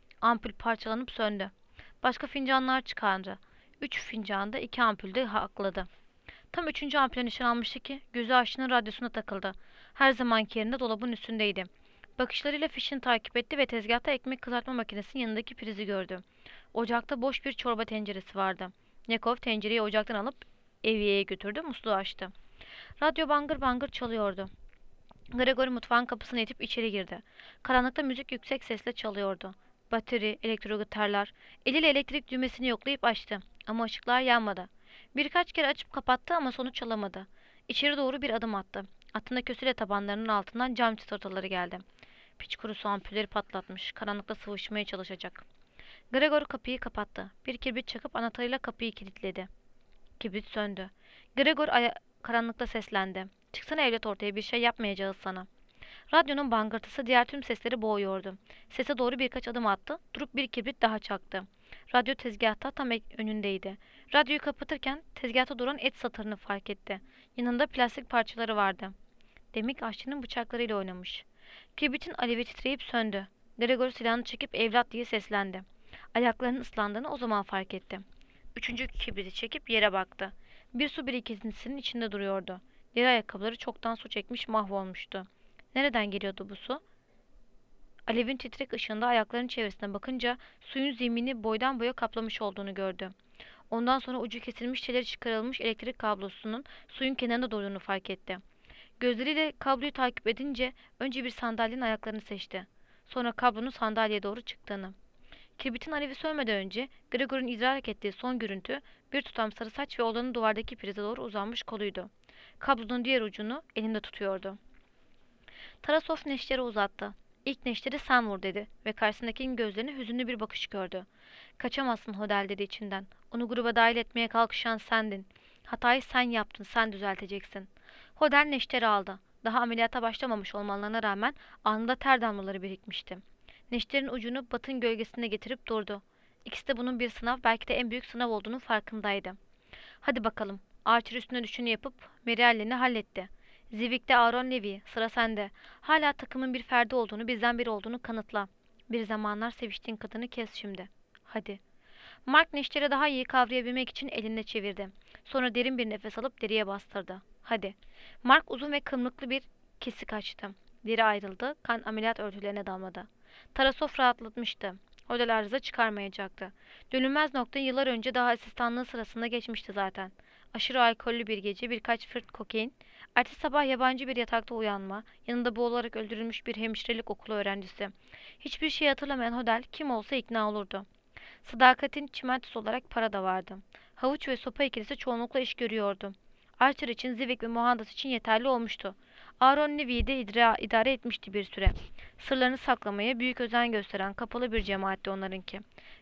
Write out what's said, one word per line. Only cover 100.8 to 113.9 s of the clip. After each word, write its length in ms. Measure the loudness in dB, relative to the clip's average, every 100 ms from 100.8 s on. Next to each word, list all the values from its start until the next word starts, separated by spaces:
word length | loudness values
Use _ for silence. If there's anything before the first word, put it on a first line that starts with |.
| -20 -6
önce 240 | -4 -2
bir 60 | -6
sandalyenin 500 | -4 -4 0 0 0
ayaklarını 400 | -2 -2 -4 -8
seçti. 460 | -8 -10 -8 -10 -10 -20 -20 -20 -8
Sonra 260 | -2 -2
kablonun 380 | 4 2 4 -6
sandalyeye 520 | -2 -2 2 2 2
doğru 180 | -2 -6
çıktığını. 540 | -10 -14 -10 -8 -8 -14 -20 _ -20 -20 -20 -8
Kibritin 340 | -6 -6 -4
alevi 220 | -4 -4
sönmeden 420 | -2 -2 0 0 0
önce 320 | -2 -6 -6 -10 -4
Gregor'un 360 | -2 0 0 -2
idrak 420 | 0 2 2 -2
ettiği 240 | -4 -6
son 260 | -4 -4 -2
görüntü 420 | -4 -6 -6 -6 -8 -20 -4
bir 100 | -4
tutam 300 | -4 -4 -4
sarı 180 | -4 -10
saç 280 | -6 -6 0
ve 40 |
oğlanın 320 | 0 0 -2
duvardaki 420 | 0 2 2 -4 -8
prize 260 | -8 -4
doğru 200 | -4 -4
uzanmış 400 | -6 -4 -4 -6
koluydu. 480 | -6 -4 -4 -4 -10 _ _ -20 -20 -6
Kablonun 460 | 0 2 2 -2
diğer 180 | 2 2
ucunu 400 | 2 -4 -6 -6 -6 -4
elinde 240 | -2